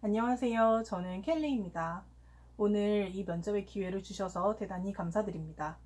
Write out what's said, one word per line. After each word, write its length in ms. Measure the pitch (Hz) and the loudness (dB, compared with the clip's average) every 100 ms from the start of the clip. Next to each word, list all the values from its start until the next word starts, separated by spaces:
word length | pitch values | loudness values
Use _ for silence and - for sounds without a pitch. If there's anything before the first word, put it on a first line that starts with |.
안녕하세요. 800 | 220 208 233 247 254 226 226 226 226 | 2 2 2 2 2 4 6 6 2
저는 340 | 185 180 185 | -4 -4 -6
켈리입니다. 800 | 208 320 302 262 190 170 165 170 202 - - - - - | -2 0 2 0 -2 -4 -4 -4 -10 -20 -20 -20 -20 0
오늘 580 | 208 208 208 208 196 | 2 4 4 2 0
이 80 | 185 | -2
면접의 440 | 185 170 170 208 190 | -2 -2 0 -2 -2
기회를 360 | - 190 190 | -4 -2 -2
주셔서 540 | 190 180 190 180 185 214 | -6 -4 -4 0 0 2
대단히 380 | 190 185 190 | -2 -4 -4
감사드립니다. 800 | 202 170 170 208 170 160 160 151 160 | -4 -2 0 0 -2 -8 -6 -6 -6